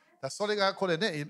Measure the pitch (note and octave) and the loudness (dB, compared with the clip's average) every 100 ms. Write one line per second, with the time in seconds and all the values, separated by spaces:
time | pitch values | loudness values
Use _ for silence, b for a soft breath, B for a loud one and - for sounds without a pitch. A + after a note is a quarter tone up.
0 | b b C3+ - G3+ G#3 G3 F#3+ F#3+ D#3+ | b b -8 -2 0 2 2 2 0 2
1 | G#3 D3+ D3 | 0 -2 -6